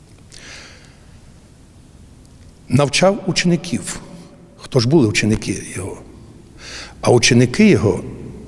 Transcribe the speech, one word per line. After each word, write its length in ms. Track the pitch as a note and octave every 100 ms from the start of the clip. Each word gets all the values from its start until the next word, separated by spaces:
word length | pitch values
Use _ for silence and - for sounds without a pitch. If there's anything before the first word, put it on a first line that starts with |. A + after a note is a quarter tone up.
| - - - - - - - - - - - - - - - - - - - - - - - - - - -
Навчав 540 | - C#3 - F#3 G3+ F#3
учеників. 720 | - F3 F3 - A#2 - - - - - - - -
Хто 220 | - C3
ж 100 | A#2
були 180 | E3 A2
ученики 560 | G2+ G#2+ A2 - F2 - -
його? 260 | F#2 - - - - - - - - - - -
А 100 | -
ученики 580 | A#2+ - A#2+ B2 - G#3+
його, 340 | D3+ G#2 E2 - - - -